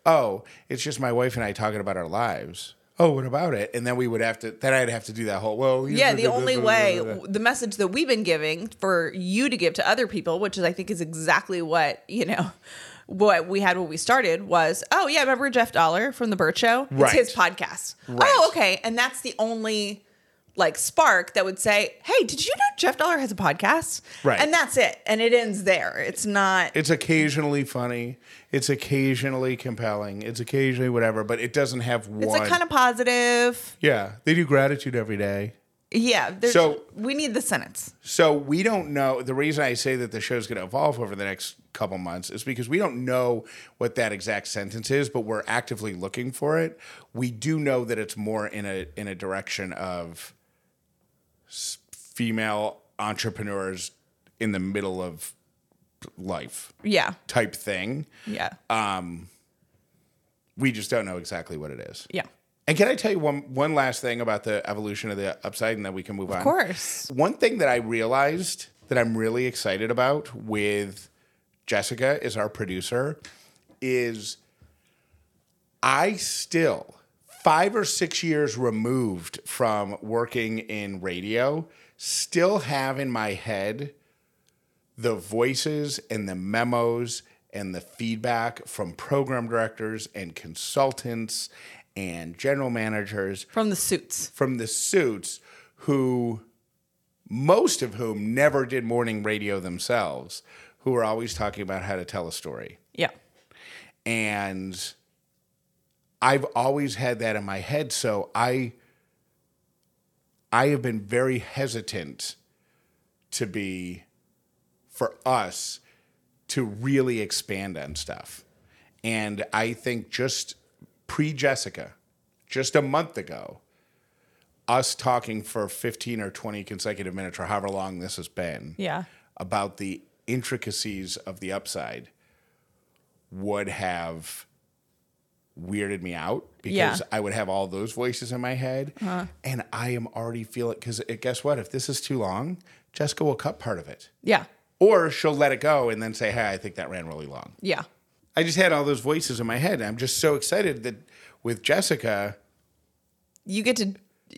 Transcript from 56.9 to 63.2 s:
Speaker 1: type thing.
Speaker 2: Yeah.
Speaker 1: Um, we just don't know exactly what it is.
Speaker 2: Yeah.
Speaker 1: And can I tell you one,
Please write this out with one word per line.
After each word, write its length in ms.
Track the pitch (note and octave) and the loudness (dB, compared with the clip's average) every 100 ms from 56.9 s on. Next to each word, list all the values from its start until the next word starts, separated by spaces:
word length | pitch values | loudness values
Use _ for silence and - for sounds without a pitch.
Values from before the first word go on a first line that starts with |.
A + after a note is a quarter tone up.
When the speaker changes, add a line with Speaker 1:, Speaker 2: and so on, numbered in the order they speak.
| F#3 - F3+ - | 2 2 -4 -2
Speaker 1:
type 280 | B2+ G#2+ - | 0 0 -2
thing. 500 | G#2+ F#2 G2+ C#3 D3 - G#3+ | -6 -4 -4 -6 -8 -14 -8
Speaker 2:
Yeah. 240 | G#3 - - - | -6 -6 -6 -2
Speaker 1:
Um, 600 | A2+ G#2 F#2+ F2+ E2+ E2+ _ _ _ _ _ _ _ _ _ _ _ _ - | 0 2 0 -4 -10 -14 _ _ _ _ _ _ _ _ _ _ _ _ -2
we 140 | C3 | 0
just 180 | G#2+ G2 | 0 0
don't 160 | A#2+ G2 | -2 -2
know 120 | F2+ | -6
exactly 400 | E2 F2+ E2 D#2 | -8 -8 -8 -10
what 140 | D2 | -10
it 80 | B1 | -10
is. 280 | - - - | -14 -16 -10
Speaker 2:
Yeah. 140 | F#3 - _ _ _ - | -8 -8 _ _ _ 0
Speaker 1:
And 80 | D#3+ | 4
can 100 | A3 | 4
I 80 | - | 4
tell 160 | G#3+ | 0
you 80 | |
one, 340 | F#3+ | 2